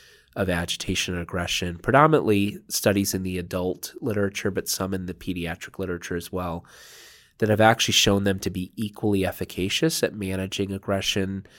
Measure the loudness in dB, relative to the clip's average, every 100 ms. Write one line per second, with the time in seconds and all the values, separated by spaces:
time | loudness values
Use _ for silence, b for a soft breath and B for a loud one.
0 | b b b -4 0 0 -2 -6 -4 -2
1 | -2 -4 -4 -4 -2 -2 -4 -4 2 6
2 | 6 4 4 4 2 -2 -6 -2 2 2
3 | 2 -2 -4 -6 -4 -2 -2 -4 -8 -8
4 | -4 0 -2 -2 -4 -2 -4 -2 -2 -4
5 | -6 -8 -6 -4 -4 -8 -12 -8 -6 -6
6 | -4 -6 -6 -6 -4 -6 -10 B B B
7 | B B B B 2 6 6 6 4 4
8 | 4 4 4 0 -2 -4 -6 -6 -8 -2
9 | 0 2 0 -2 -8 -4 -2 2 0 2
10 | -2 -2 -4 -2 -2 -2 -4 -4 0 0
11 | 0 0 0 -4 -8